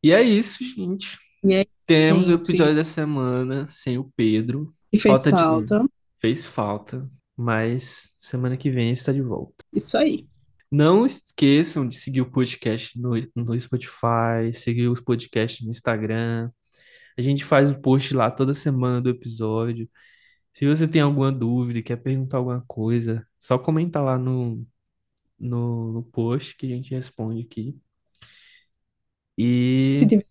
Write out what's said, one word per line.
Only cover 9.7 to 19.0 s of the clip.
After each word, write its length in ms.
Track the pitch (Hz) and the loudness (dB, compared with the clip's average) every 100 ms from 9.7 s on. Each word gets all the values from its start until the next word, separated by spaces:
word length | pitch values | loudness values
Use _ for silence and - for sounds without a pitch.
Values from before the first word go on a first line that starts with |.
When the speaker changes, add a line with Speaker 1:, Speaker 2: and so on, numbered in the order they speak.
Speaker 2:
Isso 240 | - - 226 | -8 -2 0
aí. 300 | 302 - - _ _ _ _ | 0 -2 -10 _ _ _ _
Speaker 1:
Não 380 | 143 151 190 254 | 2 6 6 4
esqueçam 800 | - - - 143 139 165 156 127 | -2 -12 2 4 4 2 -2 -4
de 80 | 120 | -6
seguir 260 | - 131 | -4 -2
o 80 | 127 | -2
podcast 680 | 131 123 - 117 110 - 120 | -2 -2 -2 -4 -4 -6 -8
no, 140 | 123 117 - - | -4 -4 -4 -8
no 240 | 117 117 | -4 -4
Spotify, 920 | 123 123 - - 117 117 117 117 113 | -4 -8 -8 -4 0 2 2 0 -2
seguir 360 | 117 - 120 120 | -4 -4 0 0
os 120 | 123 | -2
podcasts 640 | - 117 - 113 113 - 113 | -2 -4 -2 -2 -2 -4 -10
no 60 | |
Instagram. 800 | 117 - 113 107 110 117 117 117 _ _ _ _ - _ - | -6 -4 -4 -2 -2 -2 -4 -6 _ _ _ _ -20 _ -4
A 40 | |
gente 220 | 127 139 143 | -2 -2 4
faz 260 | 143 139 | 4 4
um 100 | 143 | 2
post 320 | 131 135 135 | 2 2 2
lá 160 | 135 113 | 0 0
toda 240 | - 135 | 0 -2
semana 480 | 143 151 131 123 123 | 0 -2 0 0 0